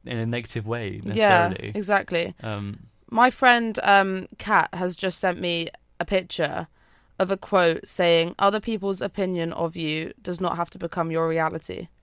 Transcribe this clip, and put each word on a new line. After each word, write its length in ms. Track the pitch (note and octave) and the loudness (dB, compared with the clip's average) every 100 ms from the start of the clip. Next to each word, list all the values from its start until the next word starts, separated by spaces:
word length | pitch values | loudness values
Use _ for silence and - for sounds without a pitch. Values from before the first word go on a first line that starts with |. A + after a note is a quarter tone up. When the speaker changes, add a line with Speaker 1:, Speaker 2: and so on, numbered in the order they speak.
| - | -8
Speaker 1:
in 120 | A#2+ | -6
a 80 | A2+ | -2
negative 400 | A#2+ A#2 A#2+ G#2+ | -4 -6 -8 -6
way, 360 | A#2+ G#2 - | -4 -6 -8
Speaker 2:
Yeah, 60 | - G#3 G#3+ F3+ F3 | -4 2 6 6 4
Speaker 1:
necessarily. 220 | F#3 - G#3 | -2 -6 -6
Speaker 2:
exactly. 600 | G3 G3+ - F3 F3+ - | 0 0 2 -4 -4 -8
Speaker 1:
Um, 460 | A2+ G#2 G2+ G#2 - _ _ | -8 -6 -8 -10 -18 _ _
Speaker 2:
My 200 | A3+ B3+ | 2 2
friend, 480 | - B3+ A#3+ A3+ G#3 | 6 4 4 2 -2
um, 440 | - G3 F#3+ F#3+ - - | 4 6 4 -2 -8 -12
Kat 320 | G#3 G3 D#3+ | 0 2 2
has 220 | E3 F3+ E3 | -2 -6 -4
just 240 | F#3+ - | -6 -2
sent 200 | F#3+ F3 | -2 -2
me 260 | F3 E3+ E3 - _ _ | -2 -2 -4 -12 _ _
a 60 | E3+ | -2
picture 640 | F#3+ F3+ - D3+ F3+ E3 _ _ _ _ - | -2 -2 -4 -2 -2 -8 _ _ _ _ -4
of 100 | F#3+ | -2
a 60 | F#3+ | -2
quote 500 | - G3 E3+ E3 - | 2 4 4 2 -6
saying, 480 | - F3 E3 E3+ - | 0 4 4 2 2
"Other 220 | G3+ G#3 | 2 2
people's 400 | A3 A3 G3 F#3+ | -4 -4 -4 -4
opinion 500 | - - F#3 F3 E3 | -4 -2 -2 -2 -4
of 240 | - E3+ E3+ | -4 -4 -4
you 380 | D#3 D#3 D#3+ - | -4 -4 -6 -10
does 180 | - F3 | -10 -4
not 160 | F3+ E3+ | -2 -2
have 140 | E3+ | -6
to 80 | F#3 | -6
become 320 | E3+ F#3 E3 | -8 -4 -2
your 160 | D#3+ E3 | 0 0
reality." 600 | D#3+ D#3+ E3 - F2+ F3 _ | 0 -2 -4 -10 -12 -12 _